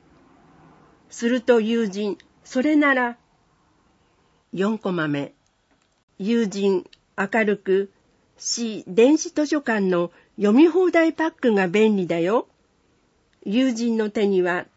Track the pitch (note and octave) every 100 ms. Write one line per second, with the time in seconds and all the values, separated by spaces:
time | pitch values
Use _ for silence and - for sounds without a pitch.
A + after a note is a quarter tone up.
0 | _ _ _ _ _ _ - _ _ _
1 | _ - A#3 B3 A#3+ A#3+ A3 A#3 A3 F#3+
2 | G#3 - _ _ - B3+ D4 D4+ C#4+ C4
3 | A#3+ A#3+ _ _ _ _ _ _ _ _
4 | _ _ _ _ _ E3+ G3+ A3 G3+ F3
5 | D#3 C#3+ C#3 _ _ _ _ _ _ _
6 | _ - G3 A#3 G#3+ G3+ G3 F#3 - _
7 | _ - G3 A#3+ G#3+ G3+ - F#3+ G3 _
8 | _ _ _ - - - A#3 G3 - F3+
9 | B3+ D#4 F4 - D4 D4+ C#4+ A3 F#3+ F3
10 | F3 _ _ - G#3 A#3 E4 E4 F4+ E4
11 | D#4+ - D#4+ - B3 G3+ F#3 G#3 A3 G3+
12 | E3+ E3+ E3+ A#3 - _ _ _ _ _
13 | _ _ _ _ - A3 C4 A3+ A#3 A3
14 | G#3+ A3+ G3+ F#3+ F3+ F3 -